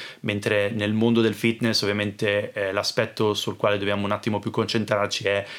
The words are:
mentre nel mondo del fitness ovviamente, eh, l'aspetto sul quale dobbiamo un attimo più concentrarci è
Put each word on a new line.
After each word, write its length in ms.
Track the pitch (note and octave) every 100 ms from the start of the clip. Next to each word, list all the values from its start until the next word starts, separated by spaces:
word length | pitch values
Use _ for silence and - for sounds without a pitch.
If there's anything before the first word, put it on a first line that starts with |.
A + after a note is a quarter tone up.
| - -
mentre 500 | A2 G#2 G#2+ G#2 G2+
nel 220 | A2 G#2
mondo 280 | G#2+ A#2 A#2
del 140 | A2
fitness 480 | G2+ A#2 A2+ A#2 A2
ovviamente, 680 | G2+ G#2 G#2 G2+ G#2+ G#2 -
eh, 180 | G#2+ G2
l'aspetto 640 | G2+ G#2 - A2 - G#2+
sul 220 | G2+ - F#2+
quale 200 | G#2+ G#2
dobbiamo 280 | G2+ G2+
un 80 | G2
attimo 260 | G2+ A#2 G#2
più 140 | A2+
concentrarci 720 | A2 G#2 A2+ G2+ G2+ G2+ -
è 200 | G#2 G2+ -